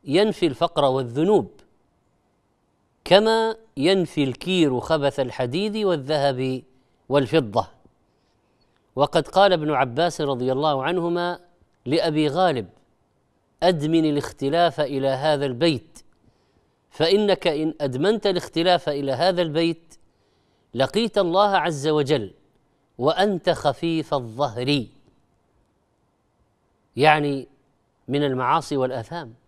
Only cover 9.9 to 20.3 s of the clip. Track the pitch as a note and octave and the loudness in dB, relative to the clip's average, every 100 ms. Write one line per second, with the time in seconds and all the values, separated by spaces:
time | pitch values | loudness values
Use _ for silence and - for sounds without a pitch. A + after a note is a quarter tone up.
9.9 | A#2+ E3+ - D3 C3 B2+ C3 D#3 C#3 C3+ | 0 -2 -2 -4 -2 -2 0 0 -2 -2
10.9 | F3+ E3+ F3 F3 F3 _ _ _ _ - | -2 -2 -4 -4 -8 _ _ _ _ -4
11.9 | D#3 E3 D3+ D3+ D3+ F#3 C3+ F#2 _ _ | -2 0 0 0 2 0 0 -6 _ _
12.9 | _ _ _ _ _ _ _ E3+ E3+ D3+ | _ _ _ _ _ _ _ 0 0 0
13.9 | E3 D#3 D3 - - C#3 D#3+ E3+ C#3+ D3 | 2 2 0 -4 -6 -2 2 0 0 -4
14.9 | C#3 C3+ C3 D3+ D3 C#3+ B2 E3+ C3+ - | -2 -2 0 0 0 -2 0 0 0 -8
15.9 | - _ _ _ _ _ _ _ _ _ | -20 _ _ _ _ _ _ _ _ _
16.9 | - D#3+ G3 G#3 F#3 F3+ D3 D#3+ - C#3+ | -2 2 2 2 2 0 0 -4 -2 -4
17.9 | B2+ F3 A3 G3+ F3+ - - E3+ F3 - | 0 0 0 0 -2 -4 -2 2 2 2
18.9 | C#3+ C#3 B2+ F3 F3+ E3+ D3+ E3+ D#3+ _ | -4 -4 0 0 2 0 0 0 -2 _
19.9 | - _ _ _ | -20 _ _ _